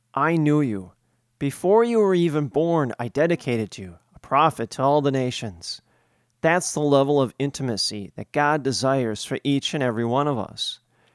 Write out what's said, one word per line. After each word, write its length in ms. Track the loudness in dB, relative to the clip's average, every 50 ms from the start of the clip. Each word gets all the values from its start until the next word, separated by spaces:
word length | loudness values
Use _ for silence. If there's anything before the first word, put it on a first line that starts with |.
| _ _ -4
I 240 | -2 0 2 2
knew 240 | 2 4 4 4 2
you. 320 | 2 0 -2 -4 -8 -12 -18 _ _ _ _ _ _ _ _ _
Before 440 | -6 -6 -4 -2 2 4 4 4 4
you 180 | 4 4 4
were 140 | 4 4 4
even 340 | 2 2 2 0 0 -2 -2
born, 440 | 0 0 0 2 2 2 0 0 -2 -6
I 100 | -8 -4
dedicated 720 | -2 0 0 2 0 -2 -2 -2 -2 -2 -2 -4 -8 -12
you, 180 | -14 -14 -16 -20 _ _ _
a 40 | -20
prophet 500 | -6 0 2 4 4 2 2 -2 -6 -8 -4
to 100 | -2 0
all 180 | 2 2 2
the 100 | 2 0
nations." 720 | 0 0 -2 -2 -4 -6 -8 -10 -10 -12 -14 -14 -14 -14 _ _ _ _ _ _ _ _ _ _ _ _ 0
That's 320 | 2 2 2 0 -2 -2
the 60 | -2
level 380 | 2 4 4 4 4 4 2 2
of 160 | 2 0 -2 -4
intimacy 720 | -6 -4 -4 -4 -4 -4 -2 -2 -4 -4 -4 -8 -12 -12 -12
that 140 | -14 -14 -6 -2
God 300 | 0 2 2 2 0 0
desires 640 | -2 -2 0 0 0 0 0 0 -2 -4 -6 -6
for 140 | -8 -8 -4 -2
each 300 | 0 0 0 -2 -4 -4
and 100 | -2 -2
every 220 | -2 0 0 -2
one 240 | 0 0 0 0 0
of 80 | -2
us. 440 | -2 -4 -6 -8 -8 -8 -8 -8 -10 _ _ _ _ _ _